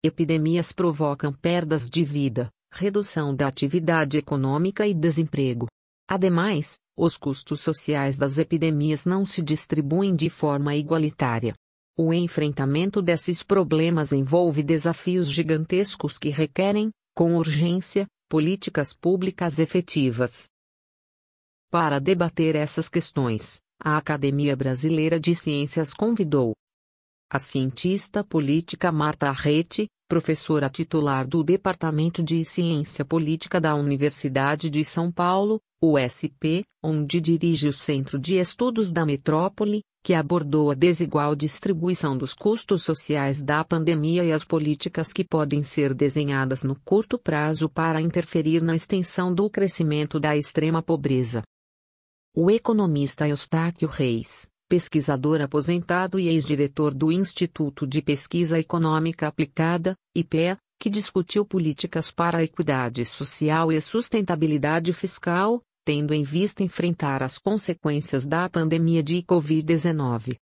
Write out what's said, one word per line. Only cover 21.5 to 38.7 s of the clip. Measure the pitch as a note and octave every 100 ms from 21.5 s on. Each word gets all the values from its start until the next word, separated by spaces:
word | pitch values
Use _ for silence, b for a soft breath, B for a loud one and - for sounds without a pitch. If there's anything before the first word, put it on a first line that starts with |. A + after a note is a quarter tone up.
| _ _
Para | E3+ D#3+ C#3+
debater | C#3 F#3 E3+ - D#3+ D3+
essas | D3+ - D#3+
questões, | E3+ - - B2+ G#2+ - - _ _
a | D#3 D3+
Academia | D3+ D3+ C#3 C#3 D3 C3+
Brasileira | C3+ B2+ D#3 D#3+ D#3 E3
de | D#3
Ciências | E3+ - C#3+ C#3+ - D#3
convidou | - G#3+ A3+ E3 C#3+ A#2+ A2 _ _ _ _ _ _ _
a | C3+
cientista | - C#3 C3 C3 F3+ G3 - -
política | - E3 C#3 D3+ E3 - F3+
Marta | D#3 D3+ D3+ C#3+
Arrete, | C3+ D3 D3+ E3+ - G#3+ _ _
professora | E3 - D#3 - D#3 C#3
titular | C3+ D#3+ D#3+ D3 C3+ C3
do | E3
Departamento | D3+ F#3 G3 F3+ D#3+ D3+ E3 E3+
de | D#3+ E3
Ciência | D#3+ - E3+ D#3 C3+ -
Política | C#3 D#3+ D3+ D#3+ - F3+
da | D#3+ D3
Universidade | C#3+ C#3 C#3+ - C#3+ C3 C#3 D3+ D#3+
de | D3
São | D#3 - E3+
Paulo, | E3+ F3 F#3 G#3 A3 _ _
U | E3 D3
S | B2+ - D3+
P, | _ D#3 E3 G#3+ _
onde | D#3 D#3 C#3+ F3
dirige | D#3+ E3 E3+ D#3+ C#3+
o |
Centro | C#3 - C#3 C3+ D3
de | C#3+
Estudos | F#3 F3+ - B3